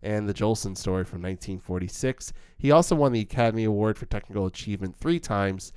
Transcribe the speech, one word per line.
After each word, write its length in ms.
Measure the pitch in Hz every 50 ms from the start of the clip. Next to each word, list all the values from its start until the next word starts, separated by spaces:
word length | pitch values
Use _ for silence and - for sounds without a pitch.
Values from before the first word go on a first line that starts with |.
| -
and 260 | 107 107 107 104 101
The 40 | 95
Jolson 440 | - 107 107 113 - - 101 95
Story 280 | - - 98 92 92 90
from 160 | - - 87
nineteen 380 | 90 92 92 - - 95 92 92
forty-six. 760 | - - 90 90 90 90 - - 131 131 131 - - - - - - - -
He 120 | - - 139
also 260 | 147 165 175 - 175
won 180 | 151 143 131 120
the 80 | 113
Academy 420 | 104 - - 123 117 113 107 113 110
Award 340 | 110 104 101 110 110 104
for 80 | - -
Technical 400 | - - 104 - - 104 104 95
Achievement 500 | 92 - - - 107 101 98 98 92 -
three 240 | - - 160 170 165
times 540 | - - 107 101 98 98 95 92 - - -